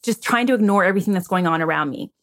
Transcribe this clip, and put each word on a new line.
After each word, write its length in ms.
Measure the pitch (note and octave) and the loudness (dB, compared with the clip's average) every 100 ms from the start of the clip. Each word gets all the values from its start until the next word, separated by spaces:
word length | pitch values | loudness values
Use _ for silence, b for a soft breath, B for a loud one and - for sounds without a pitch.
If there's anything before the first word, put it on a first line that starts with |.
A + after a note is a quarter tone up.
just 200 | - A3 | -4 -4
trying 240 | - A#3+ B3 | -2 0 2
to 60 | |
ignore 320 | B3 G#3 G3+ F#3 | 2 2 4 2
everything 280 | G3 F#3 | 2 0
that's 140 | G3 F3 | -2 0
going 200 | F#3 F3 | -2 0
on 140 | E3 | 0
around 280 | D#3+ D3+ D3+ | 0 -2 -4
me. 220 | B2+ - _ | -6 -12 _